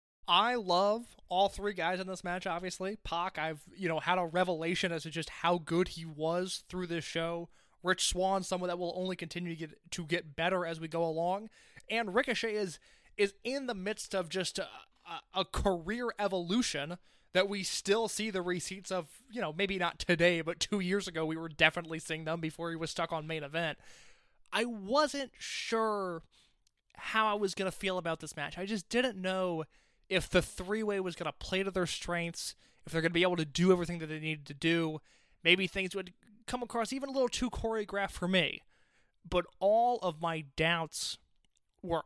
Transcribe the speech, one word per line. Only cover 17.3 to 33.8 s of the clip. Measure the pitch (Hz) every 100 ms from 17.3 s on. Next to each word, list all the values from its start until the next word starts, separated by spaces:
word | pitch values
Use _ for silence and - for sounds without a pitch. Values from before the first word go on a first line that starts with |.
that | 180 202
we | 202
still | 185 - - 214 220
see | - 220
the | 185
receipts | 180 180 - 190 -
of, | 185 156 - -
you | 240
know, | 170
maybe | 156 196 190
not | 170 -
today, | - 170 175 170
but | 160 -
two | - 208
years | 180 196 185
ago, | 165
we | 160 160
were | 165
definitely | 151 160 175 165 160
seeing | - 160
them | 160 170
before | 160 - 165
he | 165
was | 160
stuck | - 165
on | 160
main | 156 160
event. | 139 160 165 - - - - - _ _ -
I | 196
wasn't | 240 220 190 277 302 285 269 -
sure | - - - 226 220 208 190 165 - _ _ _ _ _ _ -
how | - 220 214
I |
was | 208 196
gonna | - 190
feel | - 190 185
about | 170 160
this | 156
match. | - 143 175
I | 196
just | 220 -
didn't | 233 254 190
know | 185 190 185 160 151 _ _ _ _
if | 185 -
the | 185
three-way | - - 185 214 208 202
was | 185
gonna | 165 156
play | - - 190
to | 196
their | 185 175
strengths, | - - 170 170 - - - _ _
if | -
they're | 165
gonna | 165
be | 170
able | 180 175
to |
do | 151 147 185
everything | 180